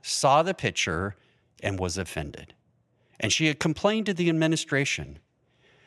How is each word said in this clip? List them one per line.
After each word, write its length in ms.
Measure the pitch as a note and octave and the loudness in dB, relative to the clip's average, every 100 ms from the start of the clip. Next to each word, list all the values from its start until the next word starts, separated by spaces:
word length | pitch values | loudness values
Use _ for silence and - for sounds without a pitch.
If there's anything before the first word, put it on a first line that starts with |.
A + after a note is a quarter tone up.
saw 400 | - - C#3+ C#3+ | -6 0 4 4
the 100 | E3+ | 4
picture 640 | F3+ A#2 - - E2 G2 - _ _ _ _ | 0 -2 0 -2 -2 -4 -6 _ _ _ _
and 180 | G2+ F#2+ | -6 -2
was 160 | F#2 F#2+ | -2 -4
offended. 560 | F2+ - D2 - - _ _ _ _ _ _ - | -6 -8 -10 -12 -18 _ _ _ _ _ _ -6
And 140 | G2+ | -2
she 140 | - D#3 | 2 2
had 120 | C#3+ | 2
complained 480 | E3 D3 G3+ A3 G#3 | 0 2 2 2 0
to 80 | |
the 140 | F3 E3+ | 0 2
administration. 880 | D#3+ D#3+ D#3+ - C#3 C#3 - C#2 C#2+ _ _ _ _ _ _ | 4 2 2 0 0 0 -2 -8 -14 _ _ _ _ _ _